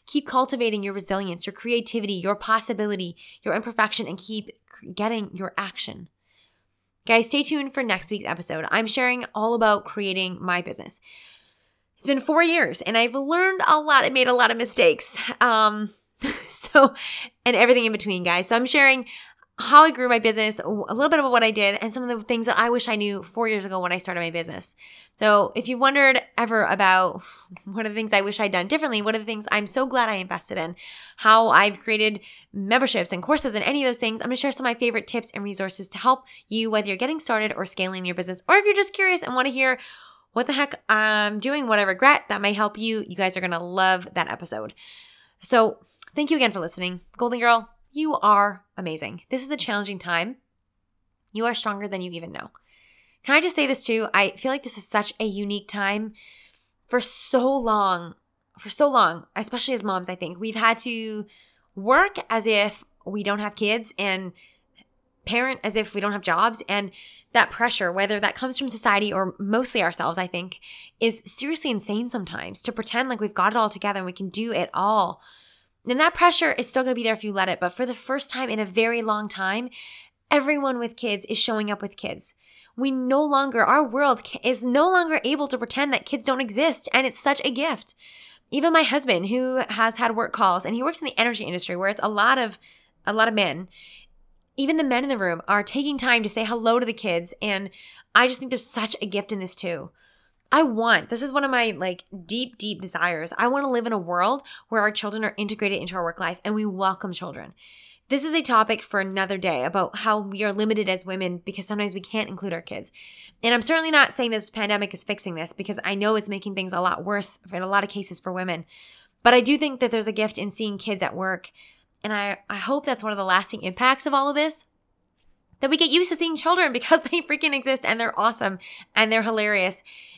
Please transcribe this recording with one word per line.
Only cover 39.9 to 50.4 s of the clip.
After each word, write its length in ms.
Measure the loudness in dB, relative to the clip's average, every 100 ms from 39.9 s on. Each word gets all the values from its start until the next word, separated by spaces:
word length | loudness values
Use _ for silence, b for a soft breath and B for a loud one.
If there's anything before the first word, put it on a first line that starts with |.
| B B B B
what 140 | -4 -2
the 80 |
heck 280 | -2 -2 -4 0
I'm 520 | 2 4 2 0 0
doing, 260 | -2 -2 2
what 120 | 2
I 40 |
regret, 420 | 2 4 4 4 2
that 100 | -2
might 160 | 0 0
help 220 | -2 -2
you. 260 | -4 -4 -6
You 100 | -2
guys 200 | -2 0
are 40 |
gonna 220 | -4 -4
love 460 | -2 2 4 2 0
that 180 | -4 -4
episode. 400 | -4 -4 -4 -6 B B B B B B _
So 360 | 2 4 4 0 _ _ -8 -4
thank 140 | 0
you 60 | 2
again 160 | 2
for 80 | 0
listening. 400 | -6 -6 -6 -8 -12 -4
Golden 200 | -2 2
Girl, 300 | 4 4 2 _ _
you 240 | -6 -2 2
are 480 | 4 6 4 0 _ -10
amazing. 440 | -8 -6 -8 -12 -8
This 160 | -6
is 60 | -4
a 60 | -4
challenging 420 | -2 -4 -4 -8
time. 380 | -2 -2 -2 -6